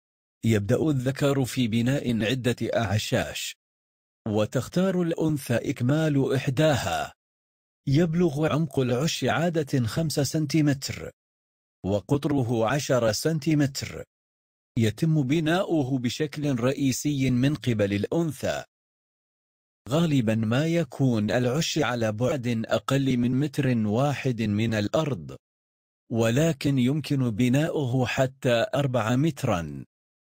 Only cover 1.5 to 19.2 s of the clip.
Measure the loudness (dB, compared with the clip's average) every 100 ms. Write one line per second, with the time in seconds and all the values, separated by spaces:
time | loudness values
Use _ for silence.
1.5 | -2 -2 0 0 0 -2 -2 0 0 -2
2.5 | -2 -2 -2 0 -2 0 -2 -2 -6 -10
3.5 | -12 _ _ _ _ _ _ -2 0 0
4.5 | -2 -4 0 0 0 -2 0 0 -2 -2
5.5 | -2 -2 -2 0 2 2 2 2 0 0
6.5 | 2 2 2 0 -4 -4 -10 _ _ _
7.5 | _ _ _ 0 2 2 2 0 2 0
8.5 | 0 0 0 0 0 -2 -2 0 0 0
9.5 | 0 0 0 0 -2 -2 0 0 0 0
10.5 | 2 2 0 -4 -8 -10 -14 _ _ _
11.5 | _ _ _ -2 -2 0 -2 0 0 0
12.5 | 0 0 0 0 2 2 0 0 -2 0
13.5 | 2 2 -2 -10 -12 -16 _ _ _ _
14.5 | _ _ 0 0 2 0 2 2 0 2
15.5 | 0 0 0 0 -2 -2 -4 -6 -4 -4
16.5 | 0 0 0 0 0 -2 0 0 2 0
17.5 | 0 0 0 2 0 0 -2 -2 -2 -4
18.5 | -4 -8 _ _ _ _ _